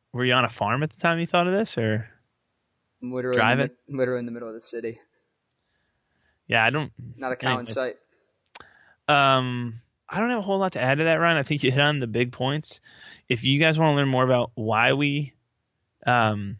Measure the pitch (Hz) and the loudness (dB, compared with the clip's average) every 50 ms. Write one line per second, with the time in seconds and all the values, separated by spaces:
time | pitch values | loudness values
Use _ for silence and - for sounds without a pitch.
0 | _ _ - 120 127 123 123 127 120 113 - - 107 104 117 139 156 151 - - | _ _ -6 -2 0 2 2 2 2 0 -2 -4 -4 -2 -2 -2 -4 -4 -4 -2
1 | - 170 165 165 170 - - 175 175 180 190 202 226 - - 123 113 107 107 110 | -2 0 0 0 -2 0 0 0 2 2 0 -2 -2 -2 -4 -2 0 0 0 -2
2 | 107 - _ _ _ _ _ _ _ _ _ _ _ _ _ _ _ _ _ _ | -4 -8 _ _ _ _ _ _ _ _ _ _ _ _ _ _ _ _ _ _
3 | 127 123 127 127 123 127 127 123 110 113 127 139 135 127 - _ _ - 139 131 | -12 -8 -6 -6 -4 -2 0 2 2 2 2 2 0 -2 -6 _ _ -10 -6 -4
4 | 127 127 127 123 120 120 117 117 120 113 110 117 - - 120 117 117 113 113 113 | -2 -2 -2 -4 -6 -8 -10 -12 -12 -12 -14 -14 -14 -14 -12 -10 -8 -10 -10 -12
5 | _ _ _ _ _ _ _ _ _ _ _ _ _ _ _ _ _ _ _ _ | _ _ _ _ _ _ _ _ _ _ _ _ _ _ _ _ _ _ _ _
6 | _ _ _ _ _ _ _ _ _ - 113 113 110 117 131 156 139 - - - | _ _ _ _ _ _ _ _ _ -2 0 2 2 2 0 -2 -4 -8 -12 -16
7 | - - - - 135 127 127 - 131 131 131 123 120 113 110 131 131 120 - _ | -18 -18 -14 -10 -8 -6 -6 -4 -2 -2 -2 -2 -4 -6 -6 -4 -4 -6 -8 _
8 | _ _ _ _ _ _ _ _ _ _ - - - _ _ _ _ _ _ _ | _ _ _ _ _ _ _ _ _ _ -20 -20 -20 _ _ _ _ _ _ _
9 | _ - 147 143 139 135 135 131 127 127 123 123 120 117 113 117 - _ _ _ | _ 2 4 4 6 4 4 4 2 -2 -4 -6 -6 -8 -10 -12 -18 _ _ _
10 | _ - - 190 226 240 247 220 185 196 196 190 190 185 - 110 127 127 139 147 | _ -8 -4 -4 -2 -2 -2 -2 -2 -2 -2 -2 -2 -2 -2 -2 0 0 2 2
11 | 160 165 160 160 170 170 165 147 131 - 151 143 - 131 127 143 143 147 151 139 | 2 2 2 2 2 2 2 0 0 -2 -2 0 0 2 2 2 2 2 2 0
12 | 127 113 107 117 123 123 123 - 127 135 147 156 - - - - _ - - - | -2 -2 0 0 -2 -2 -2 -4 -4 -4 -4 -4 -6 -10 -14 -18 _ -20 -20 -20
13 | - - - - _ - 123 113 131 131 139 143 165 160 156 160 160 156 143 143 | -20 -20 -20 -10 _ -4 -2 0 2 2 2 4 4 4 4 4 4 4 4 4
14 | 139 135 131 127 127 127 127 120 117 - - - 107 113 107 110 120 131 135 139 | 2 2 2 4 4 4 4 2 2 -2 -4 -6 -2 0 2 4 4 4 4 2
15 | 147 143 143 147 147 135 - _ _ _ _ _ _ _ _ _ _ _ _ _ | 0 0 0 -2 -4 -6 -10 _ _ _ _ _ _ _ _ _ _ _ _ _
16 | - 123 123 120 113 107 104 101 101 98 - - | 0 2 4 4 4 2 0 -2 -6 -8 -10 -12